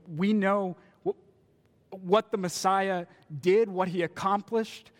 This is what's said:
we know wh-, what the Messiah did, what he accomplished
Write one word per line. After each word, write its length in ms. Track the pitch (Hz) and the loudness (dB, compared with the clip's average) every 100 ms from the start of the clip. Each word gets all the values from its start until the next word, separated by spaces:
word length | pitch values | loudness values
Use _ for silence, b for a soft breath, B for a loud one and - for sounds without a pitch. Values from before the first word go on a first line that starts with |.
| - 156 | -8 -2
we 180 | 196 | 0
know 440 | 214 196 202 190 170 b b | 2 2 0 -2 -8 b b
wh-, 120 | - - _ _ _ _ _ _ - | -6 -6 _ _ _ _ _ _ -20
what 420 | 190 185 208 214 | -12 2 2 2
the 60 | 202 | -4
Messiah 680 | 180 - 190 196 196 180 175 b b 147 | -4 -2 0 2 0 -2 -6 b b -4
did, 280 | 175 202 220 | 2 4 4
what 180 | 185 185 | 0 -2
he 160 | 175 | -2
accomplished 880 | 165 - 190 202 - 226 220 - - _ | -4 -2 0 0 0 -4 -4 -8 -20 _